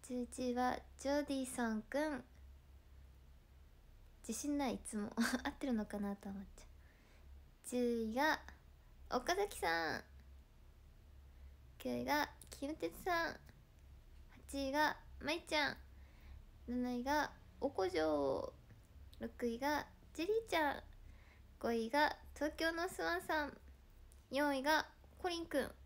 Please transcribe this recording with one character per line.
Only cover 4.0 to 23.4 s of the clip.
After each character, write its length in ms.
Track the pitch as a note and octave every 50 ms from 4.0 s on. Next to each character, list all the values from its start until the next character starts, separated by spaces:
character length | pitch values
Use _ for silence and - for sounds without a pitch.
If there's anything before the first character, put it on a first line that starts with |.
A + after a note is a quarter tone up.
| - - - - -
自 120 | - A3+ -
信 200 | - D4 D4 C#4+
な 100 | C#4+ B3
い、 60 | G3+
い 40 | G3+ -
つ 120 | - -
も。 140 | G#3 G#3 A3 - - A#3 A3+
<laughs> 160 | - B3 -
合 40 | C#4+
っ 40 | C#4+
て 120 | - -
る 60 | C#4
の 140 | A#3+ G#3+ G#3
か 120 | - - G#3
な 160 | G3+ G3+ G3+
と 120 | G3+ - G3+
思 100 | G3 G3
っ 20 | G3 - -
ち 60 | -
ゃ 40 | -
う。 20 | - - - - - - - - - - - - - - - - - - - - -
十 320 | B3 B3 B3 A#3+ A#3+ A#3 A3+ A3
位 40 | A3
が 260 | B3 D4 D#4 D4 - - - - - - - - - - - - - - -
岡 240 | - B3+ - - F4+
崎 240 | G4 G4+ G4+ - -
さ 400 | G#4 E4+ E4 E4 E4 D#4 - -
ん。 60 | - - - - - - - - - - - - - - - - - - - - - - - - - - - - - - - - - - - -
九 100 | - B3+
位 160 | B3 A#3+ B3
が 240 | C4 C#4+ D4+ C#4+ - - - - -
キ 160 | - - C#4+ C#4
ム 60 | D#4
テ 160 | - - E4+
ツ 120 | E4+ -
さ 280 | - F#4+ F4 E4 E4 D#4
ん。 100 | - - - - - - - - - - - - - - - - - - - - - - - -
八 180 | - C#4 C#4 C4+
位 40 |
が 240 | C4+ D4 D4+ D4 - - - - - -
ま 120 | - C#4
い 100 | D#4+ E4+
ち 140 | - - D#4+
ゃ 160 | D4+ C#4+ C4+
ん。 40 | - - - - - - - - - - - - - - - - - - -
七 340 | - A#3+ B3 B3 B3 B3 A#3+
位 40 | A#3+
が 280 | C4+ D4 D4+ - - - - - - - -
お 100 | A3+ C#4
こ 180 | C#4+ - F#4+ F#4
じ 120 | F#4 D#4+
ょ 520 | D#4 D#4 D4+ D4 C#3 C3+ - - - - - - - - - - - - - - - - - -
う。 20 |
六 240 | A3+ A#3 - - B3
位 120 | A#3+ A#3 A#3
が 280 | C4 C#4+ D4+ C#4+ - - - - - -
ジ 120 | - - E4
ェ 20 |
リ 60 | F#4+
ー 180 | G#4+ A4+ A4+ -
ち 40 | F4+
ゃ 180 | E4 D4+ C#4+
ん。 100 | - - - - - - - - - - - - - - - - - -
五 120 | - A#3
位 160 | A#3 A3+ A3+ A3+
が 280 | C#4 D4 D4+ - - - - - -
東 180 | - C#4+ D#4 D4+
京 160 | - D#4+ E4
の 160 | E4 E4 E4+ F#4
ス 120 | - -
ワ 160 | E4 E4 E4+
ン 60 | F#4
さ 240 | F#4 - E4 D#4